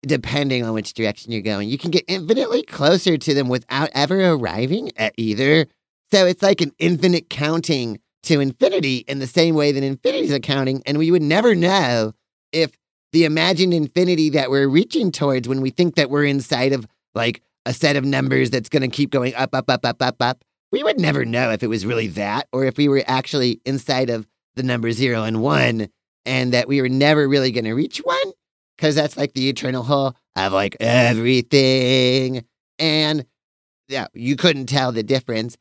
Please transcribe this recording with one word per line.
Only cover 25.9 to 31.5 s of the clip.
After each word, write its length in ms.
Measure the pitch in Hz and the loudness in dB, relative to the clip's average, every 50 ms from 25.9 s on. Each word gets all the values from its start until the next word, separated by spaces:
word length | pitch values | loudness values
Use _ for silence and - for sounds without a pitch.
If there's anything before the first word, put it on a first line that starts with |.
| _ _ _ _ _ _ _ | _ _ _ _ _ _ _
and 260 | 120 131 131 127 123 | -4 -4 -2 0 0
that 160 | 123 120 117 - | 0 0 0 2
we 140 | 139 139 | 0 0
were 80 | 131 127 | 0 0
never 360 | 127 131 139 147 156 151 147 | 2 2 4 4 4 4 4
really 240 | 139 139 139 131 131 | 2 2 2 2 0
gonna 240 | 117 120 113 110 113 | -2 -2 -4 -2 -2
reach 260 | 127 156 - - - 302 | -2 -2 -4 -6 -6 -4
one, 280 | 523 508 523 539 392 - _ _ _ _ _ _ _ _ | -2 -2 -2 -2 -4 -8 _ _ _ _ _ _ _ _
'cause 180 | - - 156 147 | -2 0 0 2
that's, 220 | 151 147 151 - | 2 -2 -2 -2
like, 160 | - 143 143 | -4 -6 -4
the 160 | _ 135 131 135 | _ -2 -2 -2
eternal 360 | 131 - - 131 127 127 120 | -2 -2 -4 -4 -4 -4 -2
whole 300 | 123 147 139 139 135 123 _ _ _ _ | 0 0 2 0 -2 -4 _ _ _ _
of, 160 | 95 95 98 | -2 -2 0
like, 240 | 95 95 101 98 - - | 0 0 0 0 -4 -2
everything. 1700 | 110 117 120 123 123 117 120 110 113 123 131 127 120 _ | 0 2 4 4 4 4 2 2 2 2 2 2 2 _